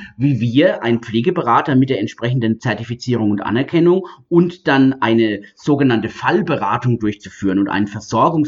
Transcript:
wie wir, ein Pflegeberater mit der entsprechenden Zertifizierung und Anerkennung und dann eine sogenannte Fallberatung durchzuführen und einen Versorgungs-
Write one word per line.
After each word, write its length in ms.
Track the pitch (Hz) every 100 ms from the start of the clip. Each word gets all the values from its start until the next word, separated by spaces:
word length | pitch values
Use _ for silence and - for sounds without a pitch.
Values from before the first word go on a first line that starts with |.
| - -
wie 240 | 139 127
wir, 420 | 117 123 180 -
ein 160 | 110 117
Pflegeberater 760 | 117 110 123 165 120 123 156 131
mit 140 | 135
der 120 | 117
entsprechenden 580 | 113 - 120 131 113 113
Zertifizierung 720 | 127 107 117 120 - 120 107
und 100 | 101
Anerkennung 640 | - 113 139 165 170 185 - - -
und 400 | 170 180 - -
dann 280 | 135 135 135
eine 420 | 110 113 110 101 - _
sogenannte 540 | - 143 139 110 107
Fallberatung 920 | - 127 175 175 127 101 117 123 113
durchzuführen 580 | 107 104 98 - 98 95
und 120 | 98
einen 180 | 95 104
Versorgungs- 540 | 110 - 117 147 160